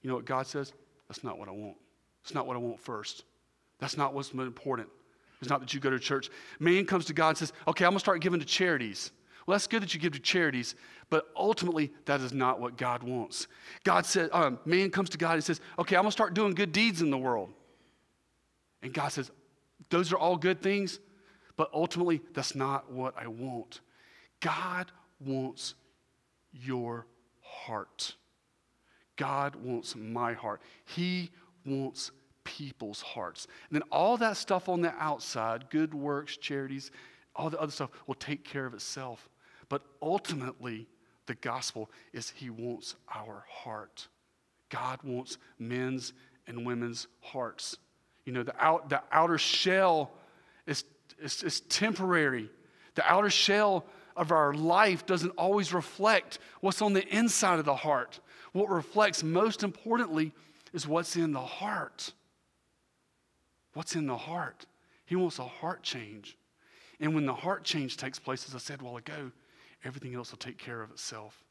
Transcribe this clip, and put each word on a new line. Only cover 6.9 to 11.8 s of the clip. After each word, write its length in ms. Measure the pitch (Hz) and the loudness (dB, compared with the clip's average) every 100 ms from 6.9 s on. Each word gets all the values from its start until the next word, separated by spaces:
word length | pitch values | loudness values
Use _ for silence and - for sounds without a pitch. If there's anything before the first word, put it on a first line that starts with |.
| 190 156 | 0 0
to 80 | |
God 160 | 151 160 | 4 4
and 80 | 156 | 4
says, 160 | 156 - - | -4 -2 -2
"Okay, 180 | - 180 | 4 6
I'm 60 | |
gonna 80 | 196 | 6
start 220 | 208 180 | 2 2
giving 180 | 180 175 | 2 0
to 60 | 139 | 0
charities." 680 | - 185 151 113 95 - _ _ - - | 2 2 2 -2 -6 -10 _ _ -12 0
Well, 80 | |
that's 140 | 202 - | 0 2
good 160 | 226 | 0
that 100 | 190 | 0
you 60 | 165 | -2
give 140 | 165 | -2
to 60 | 143 | 0
charities, 540 | - 185 160 127 120 - - - - | 0 4 4 2 -4 -8 -18 -20 0
but 200 | 156 - - | 0 0 0
ultimately, 580 | 196 220 180 160 | 0 2 2 2